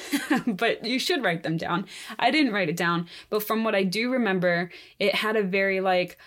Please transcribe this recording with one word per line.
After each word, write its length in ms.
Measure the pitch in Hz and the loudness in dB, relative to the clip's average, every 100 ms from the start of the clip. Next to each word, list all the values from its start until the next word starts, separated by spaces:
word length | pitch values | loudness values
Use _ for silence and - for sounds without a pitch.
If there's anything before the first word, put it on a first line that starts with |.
| - | -4
<laughs> 340 | 285 - 262 - | -4 0 0 0
but 380 | 190 233 - | 0 0 -2
you 140 | 233 254 | -2 -2
should 240 | - 349 | 0 0
write 200 | 220 170 | 0 -2
them 140 | 147 160 | -2 -2
down. 300 | - 175 202 - - 214 | -2 -4 -4 -12 -14 0
I 120 | - | 2
didn't 220 | 294 269 | 4 2
write 160 | 202 175 | 2 -2
it 80 | 170 | 0
down, 320 | 175 170 175 - - | 0 0 -2 -10 -6
but 120 | 214 | -4
from 220 | 208 220 | -2 0
what 100 | 220 | 2
I 80 | 202 | 2
do 260 | 190 196 240 | 2 0 0
remember, 580 | 254 220 190 180 175 180 - - - | 0 2 2 2 2 -2 -8 -20 -2
it 160 | 202 | 0
had 220 | - 220 220 | 0 0 0
a 60 | |
very, 380 | 196 196 196 190 | 2 2 2 2
like, 380 | 190 180 175 - | 2 2 0 -6